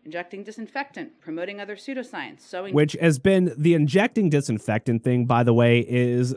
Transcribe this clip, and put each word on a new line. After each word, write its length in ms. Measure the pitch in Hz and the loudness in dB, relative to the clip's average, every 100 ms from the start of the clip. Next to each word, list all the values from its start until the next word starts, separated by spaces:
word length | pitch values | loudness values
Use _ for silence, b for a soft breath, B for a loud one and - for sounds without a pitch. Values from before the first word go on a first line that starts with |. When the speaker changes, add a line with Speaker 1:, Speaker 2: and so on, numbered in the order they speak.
| 151 | -14
Speaker 1:
Injecting 380 | 170 175 196 208 | -12 -10 -12 -14
disinfectant, 760 | 214 214 277 277 196 156 - | -14 -12 -10 -10 -12 -16 -16
promoting 400 | - 160 185 202 | -12 -8 -8 -10
other 160 | 202 202 | -14 -14
pseudoscience, 640 | - 262 254 175 127 - | -10 -10 -10 -10 -12 -14
sewing 340 | - 180 196 | -14 -12 -4
Speaker 2:
Which 200 | 147 151 | 0 0
has 260 | - 170 131 | 0 0 2
been, 340 | 190 190 180 143 | 2 2 2 0
the 160 | 160 | 2
injecting 560 | 170 151 175 240 233 185 | 4 4 2 0 0 2
disinfectant 760 | 143 139 107 - 110 - 117 | 2 0 -4 -2 -2 0 -2
thing, 220 | 131 123 120 | 0 0 2
by 180 | 120 | 2
the 100 | 120 | 4
way, 260 | 117 120 120 | 4 6 4
is 540 | - 123 123 123 123 | 2 0 0 0 -2